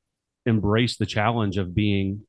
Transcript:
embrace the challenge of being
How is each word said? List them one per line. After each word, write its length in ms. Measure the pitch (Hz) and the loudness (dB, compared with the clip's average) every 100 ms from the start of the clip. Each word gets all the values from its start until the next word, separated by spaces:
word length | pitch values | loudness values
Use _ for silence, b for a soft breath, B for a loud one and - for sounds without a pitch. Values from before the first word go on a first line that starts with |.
| _ _ _ _ 120 | _ _ _ _ 0
embrace 500 | 110 101 110 120 - | 2 2 2 0 -2
the 80 | 104 | -4
challenge 520 | 110 107 117 101 95 | 0 0 0 -2 -2
of 180 | 90 87 | -2 0
being 460 | 104 98 98 101 | 0 0 -2 -6